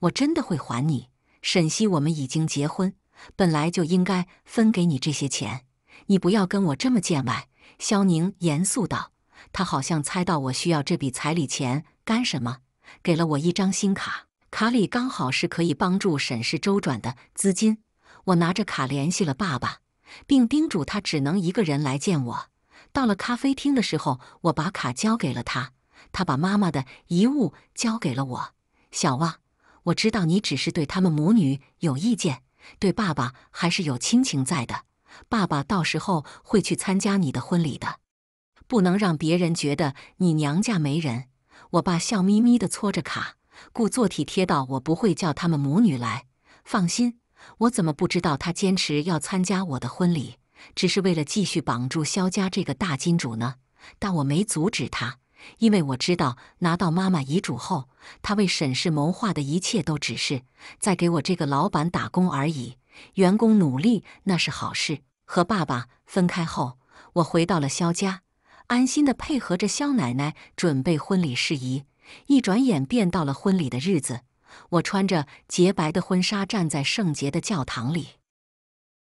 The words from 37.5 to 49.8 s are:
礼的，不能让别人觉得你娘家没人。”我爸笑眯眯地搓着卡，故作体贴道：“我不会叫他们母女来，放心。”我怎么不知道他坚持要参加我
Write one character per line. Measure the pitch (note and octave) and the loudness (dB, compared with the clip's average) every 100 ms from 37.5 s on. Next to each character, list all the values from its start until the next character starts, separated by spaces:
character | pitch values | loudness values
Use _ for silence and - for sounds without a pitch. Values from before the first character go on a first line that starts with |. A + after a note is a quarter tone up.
| F3 | 0
礼 | D3+ - | 0 -2
的， | - - _ _ _ _ _ _ - | -8 -10 _ _ _ _ _ _ -2
不 | A#3 | 2
能 | F3+ G3 | 4 4
让 | G3+ D3+ | 2 0
别 | D#3+ F3 | 2 2
人 | E3+ | 2
觉 | E3 D3 | 0 -2
得 | C#3+ D3 - - - | 0 -2 -4 -12 0
你 | F#3 | 2
娘 | D#3 D3 D#3+ | 2 2 0
家 | A#3 F#3+ | 0 0
没 | D3 D#3 | 0 0
人。” | D#3 A#2 - _ _ - - | -2 -4 -8 _ _ -20 -2
我 | F3 | 0
爸 | F3+ E3+ | 2 0
笑 | - G#3 | 0 0
眯 | F#3 G#3 | 4 4
眯 | A#3+ A#3+ | 6 4
地 | F#3 | 2
搓 | - G#3 | -4 -4
着 | F#3 | -4
卡， | - - - - _ - - | -6 -8 -10 -12 _ -20 -10
故 | - G#3 | -2 0
作 | C4 G3+ | 2 0
体 | - | 0
贴 | D3 - | -2 0
道 | F#3 D#3 C3 | 0 0 0
：“我 | C3 | -4
不 | D#3 | -2
会 | E3 G#3+ | 0 2
叫 | D#3 E3+ | 2 -2
他 | C#3 F3 | 0 0
们 | D3+ | 2
母 | C#3 E3+ | 2 4
女 | A3+ B2+ | 4 2
来， | A#2+ A#2+ - _ _ _ | -4 -6 -10 _ _ _
放 | - G#3 F3 | -4 0 0
心。” | - A#3+ A#3 _ _ - - | 0 -2 -4 _ _ -18 -2
我 | A#3 | 0
怎 | - | 2
么 | D#3+ | 0
不 | D3 F3 | 0 -2
知 | F3+ | 0
道 | F3 C#3 | 0 -2
他 | F3 | -4
坚 | E3+ F#3+ F#3 | -2 0 0
持 | - D3 | 0 -2
要 | E3 D#3 | 0 -2
参 | - F#3+ | -2 -2
加 | F3+ F#3 | 0 -2
我 | F#3 B2+ | -2 -6